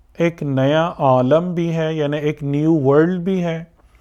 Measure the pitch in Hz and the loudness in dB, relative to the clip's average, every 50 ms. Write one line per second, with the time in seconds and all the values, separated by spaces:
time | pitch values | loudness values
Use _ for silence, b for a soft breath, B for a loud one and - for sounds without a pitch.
0 | _ _ _ - 170 170 165 - 156 143 135 131 131 135 151 160 165 175 185 - | _ _ _ -2 -2 -2 -2 -4 -6 -4 -2 0 0 2 2 0 0 -2 -4 -2
1 | 151 135 127 127 127 127 143 160 175 180 175 165 170 170 160 165 160 156 160 156 | 0 2 2 2 4 2 2 2 2 0 -4 -4 -4 -2 -2 -2 -2 -2 -2 -2
2 | 147 143 147 151 147 151 151 - 143 139 139 147 151 160 165 156 135 135 139 147 | -2 -2 -2 -2 -2 -4 -4 -4 -4 -4 -2 0 2 2 2 2 4 4 4 4
3 | 160 170 185 180 170 190 190 185 175 170 165 160 170 - _ b b b b b | 4 2 0 -2 -4 -2 -2 -2 -2 -4 -4 -6 -10 -14 _ b b b b b